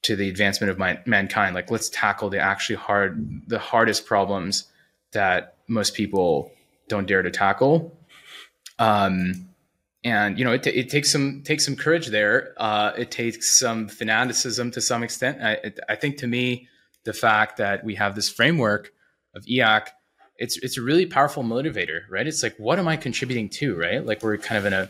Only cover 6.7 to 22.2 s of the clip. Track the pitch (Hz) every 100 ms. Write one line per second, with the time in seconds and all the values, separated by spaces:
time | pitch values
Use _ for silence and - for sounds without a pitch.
6.7 | _ _ 104 95 95 90 - 98 98 135
7.7 | 165 165 - _ - - - - _ -
8.7 | - 113 104 98 92 92 92 - _ _
9.7 | _ _ _ 120 110 104 101 123 127 -
10.7 | - 127 147 143 151 139 139 - 156 -
11.7 | 135 - 165 160 107 104 123 - - 110
12.7 | 107 104 - 120 - 117 113 - - 127
13.7 | 113 107 - 113 110 123 113 127 110 120
14.7 | 120 - 120 117 - 127 143 113 107 -
15.7 | - - 107 147 139 123 120 123 123 -
16.7 | _ _ _ - 110 117 107 107 - 101
17.7 | 98 110 101 104 101 101 - 123 170 113
18.7 | 104 - _ _ _ _ - 104 127 113
19.7 | 107 - - _ _ _ _ 117 - 127
20.7 | - 120 160 180 139 143 147 117 117 151
21.7 | - 85 80 - 95